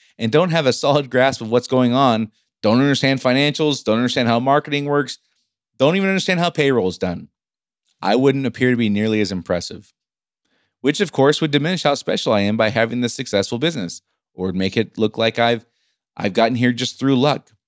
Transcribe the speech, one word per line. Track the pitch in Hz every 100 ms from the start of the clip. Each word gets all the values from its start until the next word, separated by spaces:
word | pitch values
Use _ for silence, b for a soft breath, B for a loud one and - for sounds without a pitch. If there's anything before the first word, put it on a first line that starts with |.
| _ -
and | 113
don't | 147 180
have | 165 135
a |
solid | 117 143 147 135
grasp | 123 131 127
of | 110
what's | 120 -
going | 127 123
on, | 127 135 113 110 _ _ _
don't | 107 117
understand | 139 135 135 135
financials, | 127 127 147 147 156 135
don't | - 110
understand | 123 131 120
how | 117
marketing | 131 143 151 143 143
works, | 143 143 - _ _ _ _ _ -
don't | 139 185
even | 190
understand | 190 - 180
how | 170
payroll | 165 139 123 92
is | 87
done, | 92 80 - _ _ _ _ _ _ _
I | 95 117
wouldn't | 135 139 131
appear | - 127
to | 120
be | 113
nearly | 101 110 107
as | 98
impressive, | 92 - 87 - - - _ _ _ _ _ _ _ _ _
which | 131 151
of | 196
course | - 139 147
would | 160
diminish | 143 151 180
how | -
special | 143 - 98 -
I | 107
am | 101 110
by | 110
having | 113 113 123
this | 120
successful | - 131 101 98 120
business, | 160 156 87 - - _ _
or | - 92
would | 90
make | 95 120
it | 104 -
look | 110 -
like | 113 113
I've, | 120 117 - _ _ _ _ -
I've | 107
gotten | 95 113 120
here | 123
just | 120 123 -
through | 135 131
luck, | 143 139 - _